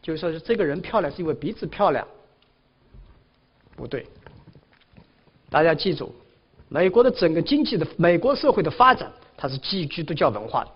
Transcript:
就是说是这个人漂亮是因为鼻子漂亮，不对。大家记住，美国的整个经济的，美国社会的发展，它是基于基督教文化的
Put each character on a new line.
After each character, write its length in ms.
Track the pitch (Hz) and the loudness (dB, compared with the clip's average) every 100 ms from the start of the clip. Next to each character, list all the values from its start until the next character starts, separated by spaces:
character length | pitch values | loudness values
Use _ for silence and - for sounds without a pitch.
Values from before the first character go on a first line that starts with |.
就 100 | - | -6
是 60 | - | -6
说 120 | 175 | -4
是 80 | 160 | -6
这 160 | - 226 | -4 0
个 80 | |
人 160 | 170 147 | 0 -2
漂 200 | - 226 | -2 -2
亮 120 | 156 | -2
是 120 | 165 | -4
因 40 | 165 | -4
为 60 | |
鼻 180 | 139 151 | -4 -6
子 140 | 226 185 | -8 -10
漂 240 | - 202 | 0 0
亮， 180 | 131 - - _ _ _ _ _ _ _ - - - _ _ _ _ _ - | 0 -4 -16 _ _ _ _ _ _ _ -20 -20 -20 _ _ _ _ _ -16
不 120 | 120 | -10
对。 180 | 127 - - - - - - _ _ _ - _ _ _ _ _ | -10 -12 -20 -20 -20 -20 -20 _ _ _ -20 _ _ _ _ _
大 140 | 143 | 2
家 100 | 160 | 4
记 220 | 156 196 147 | 2 -2 -4
住， 180 | - - _ _ _ _ - | -8 -14 _ _ _ _ -8
美 220 | 143 185 | 0 2
国 140 | 196 | 4
的 60 | 247 | 4
整 240 | - 175 | 4 0
个 80 | 160 | 2
经 220 | 165 285 | 0 0
济 140 | 269 208 | 0 -2
的， 100 | 156 - | -4 0
美 220 | 170 175 | 2 4
国 180 | 240 277 | 2 2
社 160 | 294 | 2
会 100 | 214 | 2
的 80 | 180 | 0
发 240 | - 254 | 4 4
展， 180 | 254 - - - - | 4 -2 -16 -20 -10
它 100 | 139 | -8
是 100 | 135 | -6
基 240 | - 190 | -6 -6
于 20 | 151 | -6
基 180 | - | -8
督 100 | 160 | -6
教 160 | 165 160 | 0 2
文 180 | 104 107 | 0 -4
化 160 | 131 | -4
的 80 | 110 | -6